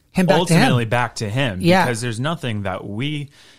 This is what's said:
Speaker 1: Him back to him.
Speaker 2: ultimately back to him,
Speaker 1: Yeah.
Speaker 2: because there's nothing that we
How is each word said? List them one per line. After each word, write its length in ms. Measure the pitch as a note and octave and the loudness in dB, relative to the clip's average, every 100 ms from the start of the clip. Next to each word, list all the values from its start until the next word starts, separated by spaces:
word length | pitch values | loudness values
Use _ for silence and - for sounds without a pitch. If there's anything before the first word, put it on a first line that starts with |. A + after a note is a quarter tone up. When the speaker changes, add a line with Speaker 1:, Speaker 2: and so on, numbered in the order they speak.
| _ | _
Speaker 1:
Him 140 | - F3+ | 0 2
back 100 | D#3 F3+ | 4 4
to 60 | |
him. 60 | E3+ | 4
Speaker 2:
ultimately 240 | B3 C3 A2 | 4 2 2
back 300 | A#2+ A#2+ - | 0 -2 -4
to 120 | G#2+ | -4
him, 320 | A#2+ C3+ F#2 | -2 -2 0
Speaker 1:
Yeah. 240 | E3 F#3 D3+ | 2 4 2
Speaker 2:
because 160 | A2+ | -2
there's 180 | B2 A2 | -4 -4
nothing 440 | C#3 F3 B2 G#2 | -4 -4 -6 -6
that 220 | G2 F#2+ G#2 | -4 -6 -8
we 440 | G#2 C#3 D3 C#3+ _ - | -6 -6 -6 -10 _ -20